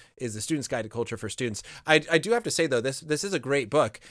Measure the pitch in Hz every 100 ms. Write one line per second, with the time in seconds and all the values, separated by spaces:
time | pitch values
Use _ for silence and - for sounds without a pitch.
0 | - - 123 104 - 156 120 120 107 117
1 | 117 113 107 - 123 104 - - - 156
2 | - 165 190 233 226 - 156 123 131 131
3 | 156 151 196 175 127 139 110 151 113 -
4 | -